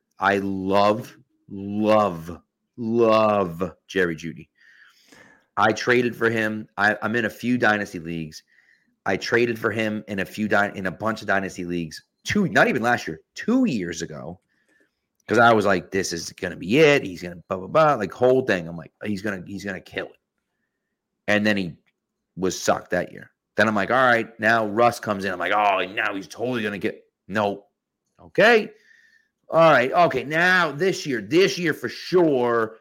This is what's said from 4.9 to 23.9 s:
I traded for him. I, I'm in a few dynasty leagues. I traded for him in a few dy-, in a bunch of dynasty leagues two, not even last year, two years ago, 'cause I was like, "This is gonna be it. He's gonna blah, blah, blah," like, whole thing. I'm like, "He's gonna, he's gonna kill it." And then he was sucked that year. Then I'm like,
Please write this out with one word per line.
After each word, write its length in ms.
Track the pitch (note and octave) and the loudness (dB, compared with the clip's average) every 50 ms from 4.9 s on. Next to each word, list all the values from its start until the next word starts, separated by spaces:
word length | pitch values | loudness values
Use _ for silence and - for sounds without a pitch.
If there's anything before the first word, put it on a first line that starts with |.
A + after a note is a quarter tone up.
| _ _ _ _ - - - _ _ _ _ _ - G2 | _ _ _ _ -20 -20 -20 _ _ _ _ _ -2 2
I 140 | G#2 A2+ | 2 2
traded 420 | A2 - - B2+ B2 B2 A#2+ A#2+ A2 | 2 0 0 2 2 2 2 0 -2
for 140 | - A2+ A2+ | 0 0 0
him. 380 | A#2 A2+ A2 A2 G#2+ G#2+ G#2+ _ - G2 | 0 0 -2 -2 -4 -6 -10 _ -4 0
I, 180 | G2+ G#2+ G#2 - | 0 0 0 0
I'm 140 | - G#2+ A2 | -2 -2 -2
in 80 | A#2+ A2 | -2 -2
a 40 | G2+ | -4
few 280 | - - - A#2+ B2+ A#2+ | -6 -4 -2 -2 0 2
dynasty 400 | A#2 G#2+ G#2+ G#2 G2+ - - F2 | 2 2 2 0 -2 -6 -10 -12
leagues. 440 | D#2+ E2+ E2+ E2 D#2+ D#2 D#2 - _ _ _ _ _ _ _ _ _ _ _ _ - | -10 -8 -8 -8 -8 -10 -12 -18 _ _ _ _ _ _ _ _ _ _ _ _ -4
I 100 | G2 G2 | -4 -4
traded 420 | - - - A#2+ A#2 A#2+ A#2+ A#2 A2+ | -4 -2 0 0 2 2 0 -2 -2
for 120 | A2+ A2 | -4 -4
him 320 | G#2 A2+ A2 G#2+ G#2+ G#2+ - - | -2 -2 -4 -4 -4 -6 -8 -8
in 120 | G#2 F#2+ | -6 -6
a 40 | F#2 | -6
few 240 | - - G#2+ G#2+ G2 | -6 -6 -6 -2 0
dy-, 240 | G#2+ G2+ G2+ G2 - | 2 2 2 0 -4
in 120 | G2+ F#2 | -6 -6
a 40 | F#2 | -6
bunch 300 | D#2+ - G#2 A2 G#2+ A2 | -6 -4 -6 -6 -6 -4
of 60 | G#2+ | -4
dynasty 380 | G#2 G2 G2 G2 F2+ - - F2 | -2 -2 -2 -2 -4 -8 -8 -8
leagues 380 | F2 F2 F2 E2 D2+ - - _ _ _ _ - | -6 -6 -6 -6 -8 -12 -18 _ _ _ _ -8
two, 240 | - - G#3 F#3+ C#3 | -4 -2 0 0 2
not 200 | F#2+ C3 F3+ A#3+ | 2 2 2 4
even 120 | F3+ - | 2 0
last 240 | A2 A#2+ - - - - | 0 0 0 -2 -4 -8
year, 120 | D#2+ - _ _ _ | -12 -12 _ _ _
two 300 | - - G#3+ A#3+ C4 B3+ | -8 -4 0 2 2 2
years 360 | G#3 C3 G2+ F2 E2+ E2 E2 | 2 0 -2 -4 -6 -6 -8
ago, 360 | E2+ D#2 D2+ C#2 B1+ D#2+ F2+ _ _ _ _ _ _ _ _ _ _ _ _ _ _ _ _ _ - | -10 -10 -10 -14 -12 -14 -14 _ _ _ _ _ _ _ _ _ _ _ _ _ _ _ _ _ -6
'cause 120 | - G#2 A#2 | -2 2 4
I 140 | A#2 A#2+ | 6 6
was 140 | A2+ G#2+ F#2+ | 6 6 4
like, 240 | G2+ G2 F2+ - - | 2 0 0 -2 -4
"This 220 | - G2 F2 - | -4 -4 -4 -4
is 200 | F2 E2 E2 - - | -6 -8 -10 -12 -12
gonna 220 | - F#2+ F2 D#2+ | -8 -8 -8 -8
be 220 | D#2 E2+ F2+ A#2+ D3+ | -8 -4 0 4 6
it. 240 | D#3+ C#3+ C#3+ C3+ | 6 6 6 4
He's 200 | - F#2+ F2 D#2+ | 0 -4 -12 -10
gonna 200 | F2+ F2 F2 E2+ - - | -12 -12 -12 -12 -8 -8
blah, 100 | G2 F#2 | -8 -8
blah, 80 | F#2+ | -6
blah," 280 | F2 E2 D#3 D#3+ D3+ C#3 | 0 2 2 4 4 2
like, 180 | A2 G2+ E2 | 0 -2 -6
whole 300 | - - B2 B2+ B2+ C3 B2+ | -2 0 2 4 4 2 2
thing. 220 | A#2 G2+ F2 E2 E2 | 0 -2 -2 -2 -8
I'm 80 | E2+ | -12
like, 160 | E2 D2 - _ - - | -14 -16 -18 _ -12 -8
"He's 160 | G#2+ G#2 F2+ | -8 -6 -6
gonna, 220 | G2+ G#2+ G2 F2+ D#2+ | -6 -6 -8 -8 -12
he's 180 | F2 G2+ F2+ F#2+ | -12 -14 -12 -10
gonna 160 | G2+ F#2 F2 | -10 -12 -12
kill 260 | - - - F#2+ F2 | -14 -12 -10 -10 -10
it." 100 | - - _ _ _ _ _ _ _ _ _ _ _ _ _ _ _ _ _ _ _ _ _ - | -10 -16 _ _ _ _ _ _ _ _ _ _ _ _ _ _ _ _ _ _ _ _ _ -2
And 180 | G2+ G#2 G#2 G#2 | 0 0 2 2
then 100 | G#2+ G#2 | 2 0
he 180 | G2 F#2 E2 C2+ _ _ _ _ _ _ _ _ _ _ _ - | 0 -2 -6 -8 _ _ _ _ _ _ _ _ _ _ _ -8
was 240 | E2+ F#2 F#2 - - | -4 -2 -2 -2 -2
sucked 300 | - - F2 - - - | 0 0 0 -2 -2 -4
that 200 | F2 F2+ D#2+ - | -4 -4 -4 -6
year. 180 | - G1+ - _ _ _ _ _ - | -12 -20 -20 _ _ _ _ _ 0
Then 100 | - G#2+ | 0 2
I'm 80 | A2 G#2+ | 2 2
like, 160 | G2+ F#2+ F2+ | 0 0 0